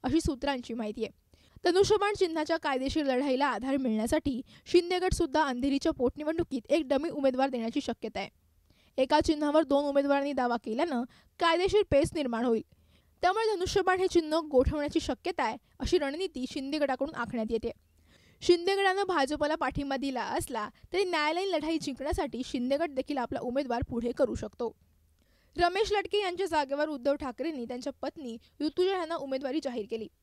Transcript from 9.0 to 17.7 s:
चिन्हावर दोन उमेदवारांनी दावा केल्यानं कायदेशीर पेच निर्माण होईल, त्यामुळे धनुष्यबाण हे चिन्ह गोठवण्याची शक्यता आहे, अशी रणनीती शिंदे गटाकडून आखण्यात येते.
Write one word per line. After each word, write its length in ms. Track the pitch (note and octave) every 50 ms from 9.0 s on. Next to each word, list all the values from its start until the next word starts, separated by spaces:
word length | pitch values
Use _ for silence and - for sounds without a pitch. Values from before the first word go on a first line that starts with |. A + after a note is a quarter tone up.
| C4 C4+ D4+ D4+
चिन्हावर 420 | D#4 - D#4+ D4 D4+ D4 C#4+ D#4 E4
दोन 220 | C4 C#4+ C#4 D4
उमेदवारांनी 480 | C#4+ C#4 C#4+ C#4 C#4 C#4 C#4 C#4 C#4+ C#4+
दावा 240 | C4 B3 A#3+ A#3
केल्यानं 460 | A#3+ _ - A3 A#3 D#4+ F4 D4 A#3+ B3 - _ - _ _ _ _
कायदेशीर 440 | F4 E4+ E4 E4+ F4+ G4 F4+ G#4 G#4 -
पेच 200 | - C#4 D4+ E4 -
निर्माण 300 | E4 D4 B3+ A#3 A3 A#3+
होईल, 180 | B3+ A#3 A3 - _ _ _ _ _ _ _ _ _ _ _ -
त्यामुळे 340 | F4 F#4+ A4 A4+ A4 G#4+
धनुष्यबाण 440 | F4 F4+ F4+ - G4+ F#4 F#4 F#4 F#4
हे 60 | F#4
चिन्ह 340 | F#4 - F4 D#4+ D4+ D4+ E4
गोठवण्याची 600 | E4 D#4 - B3+ C4 - D4 D4+ D4 C#4+ - E4
शक्यता 440 | - - C4+ - _ E4+ F#4 - C4+
आहे, 120 | A3 G#3+ - _ _ _ _
अशी 180 | C4+ - - F4+
रणनीती 460 | D4 C4+ C#4 E4 F#4+ F4+ - B3+ B3+ C4
शिंदे 280 | - D4+ C4+ C4+ C#4+ D#4
गटाकडून 360 | C#4+ C4+ B3+ - C4+ D4+ D#4+
आखण्यात 320 | - A#3 A#3 - A#3+ A3 A3
येते. 200 | A#3 A3+ A3 A#3